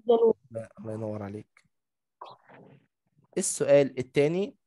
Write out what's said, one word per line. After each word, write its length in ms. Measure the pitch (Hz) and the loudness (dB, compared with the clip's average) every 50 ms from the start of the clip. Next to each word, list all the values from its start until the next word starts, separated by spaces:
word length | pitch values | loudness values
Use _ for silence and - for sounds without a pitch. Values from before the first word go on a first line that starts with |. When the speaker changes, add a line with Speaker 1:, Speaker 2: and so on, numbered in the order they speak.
| - | 0
Speaker 1:
جنوبي. 320 | 226 233 226 233 226 214 _ _ - | 2 2 4 4 2 2 _ _ -14
Speaker 2:
لا، 220 | 110 113 110 - _ - | -14 -14 -14 -14 _ -16
الله 140 | 107 110 | -12 -10
ينور 300 | 107 107 113 107 107 104 | -10 -8 -8 -8 -8 -8
عليك. 420 | 101 98 101 107 - _ _ _ _ _ _ _ _ _ _ _ _ _ _ - - - - _ _ _ - - - - - _ _ _ _ _ _ _ _ _ _ _ - 180 | -10 -10 -12 -14 -16 _ _ _ _ _ _ _ _ _ _ _ _ _ _ -20 -20 -20 -20 _ _ _ -20 -20 -20 -20 -20 _ _ _ _ _ _ _ _ _ _ _ -8 -6
السؤال 600 | 190 - - - 139 135 139 143 139 131 - 127 | -6 -4 -4 -2 2 6 6 6 6 4 -2 -8
التاني 580 | 127 - - 147 143 151 170 185 202 277 - _ _ | -8 -4 0 0 0 2 0 -2 -4 -6 -8 _ _